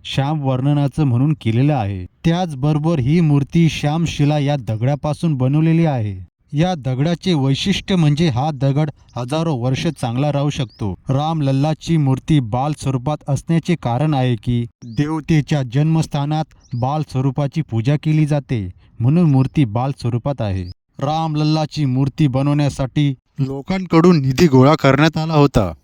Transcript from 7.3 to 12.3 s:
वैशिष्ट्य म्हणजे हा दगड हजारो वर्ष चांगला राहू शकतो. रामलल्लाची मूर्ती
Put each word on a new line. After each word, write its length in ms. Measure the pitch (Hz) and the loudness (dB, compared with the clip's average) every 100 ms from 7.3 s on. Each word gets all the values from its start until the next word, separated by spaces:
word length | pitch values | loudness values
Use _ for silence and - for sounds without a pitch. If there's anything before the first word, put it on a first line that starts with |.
वैशिष्ट्य 640 | 160 135 135 196 185 - 190 | 0 0 0 0 -2 0 2
म्हणजे 320 | 151 147 170 | 2 4 0
हा 220 | 120 151 | 0 -2
दगड 360 | 139 135 139 156 - _ 123 | 0 0 0 -2 -6 _ -10
हजारो 380 | 123 151 165 | -4 -2 -2
वर्ष 320 | 131 123 135 170 | -2 -2 0 -2
चांगला 460 | 143 123 120 147 | -4 -4 -2 -2
राहू 180 | 143 143 | 0 -2
शकतो. 440 | - 120 - 107 87 - | -2 -8 -6 -6 -6 -4
रामलल्लाची 880 | 135 151 160 139 135 151 156 - 165 | -2 0 -2 0 0 0 -2 -2 0
मूर्ती 440 | 135 131 - | 2 0 2